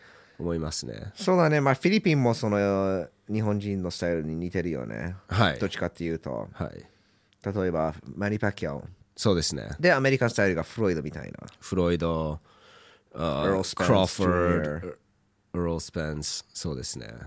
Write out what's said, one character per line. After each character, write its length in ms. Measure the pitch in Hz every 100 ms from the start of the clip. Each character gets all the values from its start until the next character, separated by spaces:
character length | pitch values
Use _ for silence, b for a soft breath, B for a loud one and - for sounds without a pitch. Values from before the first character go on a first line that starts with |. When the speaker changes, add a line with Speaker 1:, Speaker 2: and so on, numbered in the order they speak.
| b b b -
Speaker 1:
思 160 | 85 82
い 40 |
ま 120 | 76
す 140 | - 62
ね。 260 | 53 101 -
Speaker 2:
そ 180 | -
う 40 | 180
だ 120 | 160
ね。 100 | 151
ま 120 | 139
あ、 20 | 131
フ 60 |
ィ 80 | 175
リ 120 | 214
ピ 120 | 180
ン 100 | 147
も 100 | 120
そ 160 | 117 110
の、 580 | 101 101 98 98 95 80 _ -
日 100 | 107
本 180 | 107 104
人 220 | 104 98
の 80 | 90
ス 80 | -
タ 100 | 87
イ 40 | 85
ル 80 |
に 120 | 78 80
似 140 | 87
て 140 | 92
る 60 | 85
よ 160 | 69 57
ね。 300 | 55 80 92 -
Speaker 1:
は 280 | 95 98 67
い。 40 |
Speaker 2:
ど 80 | 98
っ 20 |
ち 80 | -
か 100 | 87
っ 40 |
て 140 | - 82
い 40 |
う 100 | 82
と。 280 | 71 58 50
Speaker 1:
は 120 | - -
い。 180 | 50 - _ _ _ _ _ 101
Speaker 2:
例 140 | 101 92
え 40 |
ば、 220 | 82 80 80 - 76
マ 140 | 101
ニ 100 | 107
パ 140 | 104
キ 120 | - 78
ャ 80 |
オ。 120 | 71 - - _ -
Speaker 1:
そ 180 | 113
う 20 | 87
で 80 |
す 120 | - 67
ね。 140 | 53 -
Speaker 2:
で、 140 | 175
ア 60 | 139
メ 100 | 135
リ 80 | 131
カ 100 | 117
ン 20 |
ス 60 | -
タ 100 | 98
イ 40 |
ル 60 | 82
が 80 |
フ 180 | 82 -
ロ 100 | 101
イ 40 | 80
ド 60 |
み 100 | 73
た 120 | 76
い 80 | 50
な。 60 | 50 - -
Speaker 1:
フ 160 | - 92
ロ 160 | 87
イ 60 | 85
ド、 420 | 82 80 78 76 b b b b b b _
あ 300 | - 82 69
ー、 40 | 82
Speaker 2:
エ 40 |
ロ 80 | 95
ー 40 |
ス 120 | 92 -
ペ 80 |
ン 20 | -
ス 20 |
Speaker 1:
ク 60 |
ロ 120 | 104 92
フ 180 | -
ォ 20 | 92
ー 320 | 90 87 85
ド、 60 |
Speaker 2:
ジ 60 | 76
ュ 40 |
ニ 160 | 78 90
ア。 40 | - _ _ _ _ _ 87
Speaker 1:
エ 0 |
ロ 180 | 85 82
ー 20 |
ス 120 | -
ペ 80 | 87
ン 200 | 78 76
ス。 240 | 73 - -
そ 200 | - 82
う 20 | 65
で 80 |
す 160 | - -
ね。 140 | - 120